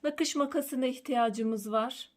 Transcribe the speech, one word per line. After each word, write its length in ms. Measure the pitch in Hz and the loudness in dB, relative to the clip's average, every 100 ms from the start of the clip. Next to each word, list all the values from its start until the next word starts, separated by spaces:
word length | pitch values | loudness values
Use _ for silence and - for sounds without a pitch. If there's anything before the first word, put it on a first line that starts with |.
Nakış 320 | 294 294 311 294 | -2 0 0 2
makasına 500 | 277 320 285 262 254 | 0 0 -2 0 0
ihtiyacımız 840 | 254 - 247 226 214 220 220 202 | -2 -2 2 2 2 0 0 0
var. 380 | 220 233 285 - | -2 -2 -6 -14